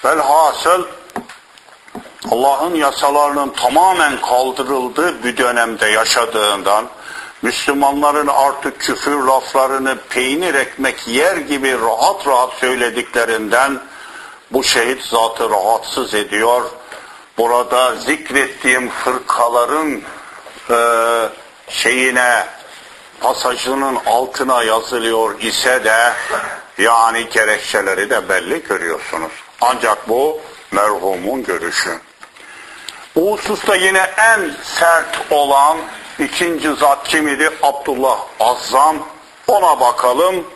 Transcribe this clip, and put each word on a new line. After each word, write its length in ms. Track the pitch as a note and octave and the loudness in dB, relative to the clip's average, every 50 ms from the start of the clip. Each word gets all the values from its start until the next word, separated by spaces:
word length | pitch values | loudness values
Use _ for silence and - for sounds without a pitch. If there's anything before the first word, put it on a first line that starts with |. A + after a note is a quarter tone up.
| - | 2
Velhasıl 800 | C3 D#3 D#3 D3 C3+ D3 D#3+ D#3+ D3 C3 - - E3 F3+ F#3 F3 - - - - - - - - - - - - _ - - _ - - _ _ - - - - - - - - - | 2 2 2 2 4 4 4 4 4 2 0 2 2 2 2 0 -6 -12 -18 -20 -14 -14 -14 -14 -14 -20 -20 -20 _ -20 -20 _ -20 -20 _ _ -18 -18 -16 -18 -16 -20 -14 -2 -2
Allah'ın 440 | A#2 A#2 C3 C#3 C#3 C3+ D3+ F3 F3 | 0 2 4 2 2 2 0 -2 0
yasalarının 760 | D#3 D3 C#3 C3 - D3 C#3+ C#3+ D3 D3 C#3+ C#3+ C#3+ C#3 C3+ | 2 0 0 0 2 0 2 4 4 2 2 0 -2 -2 -4
tamamen 720 | - - - A#2+ C3+ D#3 F3+ F#3+ F#3 E3+ D#3+ C#3+ C3+ B2+ | -4 0 0 2 4 6 4 4 4 4 2 2 0 -2
kaldırıldığı 1000 | - - B2 B2+ C3 C3 B2+ C3+ C3 B2+ C#3+ C3 B2 B2 A2 C#3+ D#3+ F3 D3+ A#2 A2+ | -2 0 2 2 2 0 -2 -4 -4 -2 -2 -2 -2 -2 -2 0 0 0 -2 -2 -4
bir 140 | B2 A#2 | -4 -2
dönemde 500 | A#2 B2+ B2 A#2+ A#2+ A#2 A2+ A2+ G#2 A2 | 0 0 2 2 2 0 0 0 0 0
yaşadığından, 960 | G#2+ G#2+ G#2+ A2+ - - B2 A#2 A2+ A#2 A2 G#2 G#2 G2+ G2 F#2 G2 G2+ G#2+ A#2 - - - - - - - - - - - | 2 4 2 2 2 2 0 0 0 0 0 2 2 0 0 0 2 2 2 0 -4 -14 -18 -18 -16 -16 -16 -16 -16 -12 -4
Müslümanların 880 | - B2 A#2+ - - - C#3 C#3 C#3 C#3 C#3+ C#3+ D3 D3 C#3+ D3+ D3 | -4 -4 -4 -2 -2 -2 0 2 2 0 2 2 2 2 2 2 0
artık 520 | C#3+ - C3+ C3+ C#3 C3+ - - C#3+ C3 - | 2 2 2 2 2 0 -2 -6 -8 -8 -6
küfür 440 | - - B2+ - - C#3+ D3 C#3+ C3 | -4 -4 -4 -2 -2 -2 -2 0 2
laflarını 760 | C3 C3+ C3 - - - C3+ C3+ B2+ C3+ C3+ C3 C3+ C3 A2 - - | 2 2 2 0 0 0 2 2 2 0 -2 -2 -2 -4 -4 -8 -6
peynir 440 | - B2+ B2+ C3 C#3 D#3+ F#3 F3 C#3+ | -4 -2 -2 0 -2 -2 -2 0 0
ekmek 540 | C#3 B2+ B2+ - - C3+ C3 A#2 - - | 0 -2 -2 -4 -4 -4 -4 -2 -4 -8
yer 300 | A#2+ A#2 C3 D3+ F#3 F#3+ | -2 0 2 2 2 2
gibi 420 | E3+ C#3+ C3 C#3+ C#3 C3+ C3+ B2+ A#2 | 0 -4 -4 -4 -2 0 0 0 0
rahat 480 | A2+ A#2 A2 A#2 B2+ D3 - - - | 0 0 2 2 2 2 2 0 0
rahat 260 | C#3+ C3+ B2 B2+ B2+ - | 2 2 2 2 0 -2
söylediklerinden 1300 | - B2+ B2+ B2+ A#2+ B2 A#2 A2 A#2+ A#2 - - A#2+ A#2 A2+ A2+ A2 A2 G#2 G#2+ B2 C3+ C#3 C#3 B2 - - - - - - - - - - - - - _ | -2 -2 -2 0 0 -2 -2 -2 -4 -6 -2 0 0 0 0 0 -2 0 2 2 2 2 2 0 -6 -8 -16 -20 -20 -20 -18 -18 -18 -20 -20 -20 -20 -16 _
bu 120 | - C3+ B2+ | -2 -2 0
şehit 400 | - - A#2+ A2+ A#2+ C3 C3 - | 2 0 0 0 0 -2 -4 -6
zatı 460 | - A#2 A#2 A2+ A2 A2+ - A#2+ A2 | -2 0 2 2 2 0 -2 -2 0
rahatsız 640 | G#2+ G2+ F#2 G#2+ A#2 G#2+ - - - C3+ B2 G#2 G#2+ | 0 2 2 2 0 0 -2 -6 -6 -6 -4 -2 -2
ediyor. 480 | G#2 G#2 G#2 G2+ G#2 A2 A#2 B2 B2 A2 F#2 - - - - - - - - - - - - _ | -4 -2 -2 -2 0 2 2 2 2 0 -4 -10 -14 -18 -18 -18 -20 -20 -20 -20 -20 -20 -10 _
Burada 580 | - A#2 A#2 A#2+ A#2+ A#2+ A#2+ B2 B2 B2+ B2+ A2+ | 0 0 2 2 2 2 2 2 2 2 2 0
zikrettiğim 920 | G#2+ A#2 B2+ D3+ D#3 - - B2+ C#3 C3 C3 - - - B2+ B2+ B2+ B2+ A#2 | -2 -2 -2 -4 -4 -4 -2 0 0 0 0 -4 -4 0 0 0 0 -2 -4
fırkaların, 1120 | - - - B2+ B2+ B2+ - - B2+ B2 A#2 A#2 A#2+ B2 A#2+ A#2+ C#3 D#3 D#3+ D3+ C3 G#2 - - - - - - - - - - - - - - | -8 -4 -2 -2 -2 -2 -2 -2 0 2 2 2 2 2 2 2 0 -2 0 -2 -4 -6 -8 -14 -18 -18 -20 -20 -20 -20 -20 -20 -20 -18 -4 0
e, 80 | A#2 A#2 A#2 A#2 A#2 A2+ A2+ A#2 A#2 A#2 A2+ G#2+ - - - - - - - - | 2 2 4 4 2 2 2 2 2 0 0 -4 -6 -12 -20 -20 -20 -20 -16 -10
şeyine, 760 | - - - A#2 B2+ B2+ B2+ C3 B2 B2+ B2 B2 A#2+ G#2+ F#2+ - - - - - - - - - - - - - - - | -8 -2 0 0 0 2 0 2 2 2 2 4 2 2 0 -4 -10 -20 -20 -20 -20 -20 -20 -20 -20 -20 -20 -20 -12 -4
pasajının 800 | - - - - - B2+ B2 A#2+ - B2+ C3+ C3+ C#3 C3+ C3 A#2 - | -2 -2 -2 0 -2 -2 -2 -2 -4 -4 -2 -2 -2 -2 -2 -2 0
altına 580 | B2 A2+ A#2+ C3 B2+ - - C3+ C3 B2+ A#2+ A#2 | 0 0 0 0 -2 -4 -4 0 0 2 2 2
yazılıyor 760 | A2 A2 A2+ A2+ - B2+ A#2+ A2+ A#2 A2+ A2+ A2+ G#2+ G2+ - | 2 0 0 0 -2 -4 -2 0 0 0 2 0 0 -2 -4
ise 440 | G#2+ A2+ A2 - - B2+ B2+ B2+ G#2 | -6 -4 -4 0 0 2 2 2 4
de, 300 | A2 A2 A2+ A#2+ A#2+ A2+ - - - - - - - - - - - - | 4 4 4 4 2 2 -2 -6 -6 -6 -6 -6 -8 -10 -14 -16 -14 -2
yani 520 | - G2 A2+ A#2 A#2 A#2 A2+ A2+ A#2 A#2 A2+ | 2 4 4 6 6 4 4 2 -2 -6 -2
gerekçeleri 800 | - A2+ A2 G#2+ G#2+ G2+ - - - G#2+ G2 G2 F#2+ F#2 G2+ G#2 | 0 0 2 2 0 -2 -2 -2 -2 0 0 0 -2 -2 -2 0
de 200 | B2+ G#2+ F#2 - | -2 -2 0 0
belli 340 | F#2+ F2+ E2+ F#2 C#3 E3 - | -2 -2 0 -2 -6 -6 -2
görüyorsunuz. 680 | - G2+ F2+ F2 E2+ D#2+ D2+ - - - E2 E2 D#2+ - - - - - - | -4 -4 -4 -2 -4 -6 -6 -6 -8 -8 -6 -8 -8 -10 -16 -20 -20 -6 0
Ancak 480 | G2+ G#2 - B2 A#2 A2+ G#2 - - G#2+ | 0 0 0 0 0 0 0 0 0 -2
bu 320 | A2+ B2 C#3 D#3 D3+ D#3 - - - - - - | 0 0 0 0 -2 -6 -12 -16 -20 -20 -14 -4
merhumun 720 | G2+ G2 G#2 G#2+ G#2 F#2 F2 G2 F#2+ F2+ F2+ G2+ C3 C3 A2+ | 0 0 2 2 0 0 -2 -4 -4 -2 -4 -4 -6 -4 -4
görüşü. 560 | G2 F2+ E2 E2 F2 - - - G#2+ - - - - - _ - - _ - - - - - - - - - - - - - - - - | -4 -6 -4 -4 -6 -4 -4 -4 -6 -8 -10 -12 -20 -20 _ -20 -20 _ -20 -20 -20 -20 -20 -20 -20 -20 -18 -16 -16 -16 -18 -20 -4 0
Bu 160 | D#3+ E3 G3+ | 0 2 2
hususta 440 | G#3 G3 - - G#3+ - - - G3+ | 0 -2 -4 -6 -6 -2 0 2 2
yine 360 | F#3 F#3 F#3+ G3 F#3+ F#3+ F#3+ - | 4 2 4 4 2 2 0 0
en 340 | - G#3+ A3+ A3+ G#3 F#3 D3+ C#3+ - - | 2 4 4 4 2 0 -4 -8 -10 -12
sert 680 | - - - E3+ E3 E3+ D#3+ D#3 - - - - - | -8 -2 2 4 4 4 4 2 -2 -8 -10 -4 0
olan 460 | D#3 D3 C#3+ C#3 C#3 C#3 C#3+ D3+ D#3+ D#3+ D#3+ - - - - - - - | 0 2 2 4 4 4 4 4 2 0 -6 -12 -14 -16 -18 -18 -6 -6
ikinci 560 | D3 C3+ - - F3 E3+ E3 D3 C3 D#3 C#3 | -6 -4 -2 -4 -2 -2 -2 -2 -2 -4 0
zat 320 | - D3 C#3+ C#3 - - | 2 2 2 2 2 -2
kim 200 | - D#3+ D#3 D3+ | -2 -2 0 0
idi? 220 | D3 C#3 C3+ D#3 D#3 D3+ - D3 | 0 0 0 0 0 0 0 -2
Abdullah 560 | C#3+ C#3 C#3 - D3 C3+ B2 C3+ C3 A2+ - - - - - | -2 -2 -2 -6 -6 -4 0 0 0 0 0 -4 -12 -4 0
Azzam. 580 | A2 A#2+ B2 A#2+ - - B2+ C3 C#3+ D#3+ D#3 D3 - - - - - - - - - | 0 0 0 0 -4 0 2 4 4 4 2 -2 -8 -14 -18 -20 -20 -20 -20 -6 -2
Ona 320 | - A3+ G3+ F#3 E3+ D3+ C3 | 2 2 4 4 4 4 4
bakalım. 680 | C3 A#2+ A#2+ - B2+ B2 B2 C#3 E3+ F#3 F#3+ F3+ D#3+ - - | 2 2 2 2 0 0 2 2 2 0 0 -2 -6 -10 -16